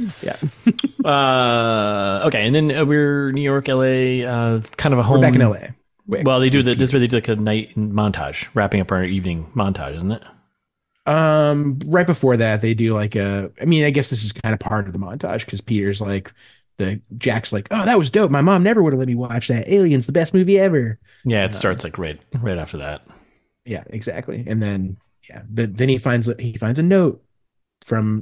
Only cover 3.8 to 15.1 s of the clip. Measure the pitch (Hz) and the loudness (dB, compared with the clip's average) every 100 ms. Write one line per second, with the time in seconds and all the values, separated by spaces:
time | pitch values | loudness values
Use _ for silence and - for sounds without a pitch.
3.8 | 131 131 127 127 123 120 117 113 110 - | 2 2 0 0 -2 -2 0 -2 -4 -4
4.8 | 151 127 110 135 131 123 117 104 - - | 0 2 4 4 6 6 4 2 -8 -18
5.8 | _ _ - 120 139 127 131 139 123 120 | _ _ -6 -2 2 2 4 4 2 2
6.8 | 131 135 120 120 113 107 107 110 110 - | 2 2 2 0 0 -2 0 0 -2 -4
7.8 | 107 104 104 92 73 - - 107 101 104 | -2 0 0 -2 -6 -8 -6 -2 0 0
8.8 | 90 92 90 95 90 82 80 120 98 92 | 0 0 0 -2 -4 -6 -6 -2 -2 -2
9.8 | 71 78 92 113 - - _ _ _ _ | -6 -6 -6 -6 -10 -20 _ _ _ _
10.8 | _ _ - 156 160 156 147 147 147 135 | _ _ -2 2 4 4 2 2 0 -4
11.8 | 147 175 175 160 135 120 113 107 113 110 | 0 0 2 2 2 4 2 2 0 0
12.8 | 113 107 101 107 98 98 95 - 156 160 | 0 0 0 -2 -2 -2 -6 -4 0 2
13.8 | 147 143 131 120 107 - 113 107 - 107 | 2 0 -2 -4 -6 -6 -4 -4 -2 -4
14.8 | 101 90 95 | -4 -8 -8